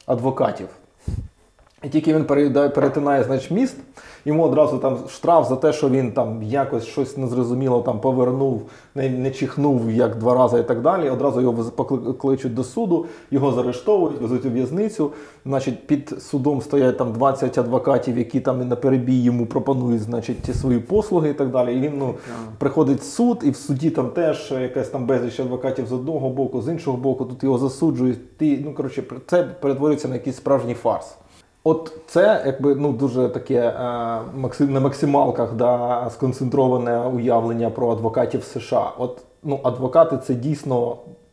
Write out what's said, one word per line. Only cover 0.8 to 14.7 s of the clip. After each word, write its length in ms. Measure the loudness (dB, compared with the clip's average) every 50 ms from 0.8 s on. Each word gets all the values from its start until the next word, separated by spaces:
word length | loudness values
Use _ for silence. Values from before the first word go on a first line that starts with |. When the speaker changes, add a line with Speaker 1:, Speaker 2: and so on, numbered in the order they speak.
| -20 _ _ _ -8 -8 -8 -8 -8 -12 -18 _ _ _ _ _ _ _ _ _ -8
Speaker 1:
І 60 | -2
тільки 240 | 0 2 2 4 2
він 100 | 2 2
переїда-, 460 | 2 2 4 4 4 4 4 2 4
перетинає, 540 | 2 2 2 2 2 0 0 2 2 2 2
значить, 280 | 0 0 -2 -2 -2
міст, 240 | 0 0 0 0 -2 -10 -18 -20 _ -20 -20 -20 -20 -8 _
йому 180 | 0 2 4 4
одразу 340 | 4 4 4 4 4 2
там 200 | 0 0 -2 -2 -2 -6 -12
штраф 400 | -10 -2 2 4 4 4 4 2
за 60 | 0
те, 180 | 2 2 0 2
що 160 | 2 2 2
він 220 | 2 2 0 0
там 320 | -2 -2 -2 -2 -4 -6 -6
якось 420 | -2 -2 -2 -2 0 -2 -4 -4
щось 320 | -4 -4 -4 -4 -4 -4
незрозуміло 640 | -6 -6 -2 -2 -2 0 0 0 0 2 2 2 2
там 180 | 2 0 -2 0
повернув, 640 | 0 0 2 2 2 2 2 0 0 0 0 -2 -6 -10 -18 -20 -20 _ _
не, 140 | -4 -2 -2
не 220 | -2 -2 -2 -4
чихнув 600 | -2 -4 -6 -4 -2 0 2 2 2 2 0 0
як 240 | 2 2 2 2 0
два 160 | 0 2 2 4
рази 260 | 6 4 4 4 2
і 40 | 2
так 180 | 2 -2 2
далі. 280 | 2 2 2 2 0 -2
Одразу 320 | 0 0 0 0 2 2
його 120 | 2 2 2
виз-, 180 | 0 -4 -4
покли-, 420 | -4 -4 -2 -2 -2 -2 -2 -4 -6
кличуть 400 | -2 0 0 0 0 -2 -4 -4
до 100 | -4 -6
суду, 420 | -4 -4 -4 0 0 0 0 -2 -6 -12 -18 -8 -2
його 200 | 0 2 2 2
заарештовують, 720 | 2 0 0 -2 -4 -2 0 2 4 4 4 0 0 -4
везуть 240 | -2 -2 -2 -2 -2
у 40 | -2
в'язницю. 640 | -2 -2 -2 -2